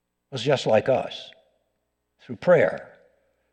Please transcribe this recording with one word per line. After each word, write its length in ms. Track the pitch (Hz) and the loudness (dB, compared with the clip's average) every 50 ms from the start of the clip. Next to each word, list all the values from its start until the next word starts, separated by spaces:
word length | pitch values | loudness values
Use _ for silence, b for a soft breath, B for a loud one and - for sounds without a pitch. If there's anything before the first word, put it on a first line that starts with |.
| _ _ _ _ _ _ - | _ _ _ _ _ _ -12
was 100 | 127 110 | -6 -2
just 240 | 139 143 123 - | -2 -2 0 0
like 220 | - 220 214 - - | 2 2 2 2 2
us, 420 | 131 113 - - - - - - - _ _ _ _ _ _ _ _ _ _ _ _ _ _ _ _ _ | 0 0 -2 -6 -10 -16 -18 -20 -20 _ _ _ _ _ _ _ _ _ _ _ _ _ _ _ _ _
through 160 | _ - 123 | _ -18 -16
prayer. 540 | - - 175 180 147 104 80 - - - - - _ _ _ _ _ _ _ _ _ _ _ | -4 0 2 4 4 4 2 -2 -6 -12 -18 -20 _ _ _ _ _ _ _ _ _ _ _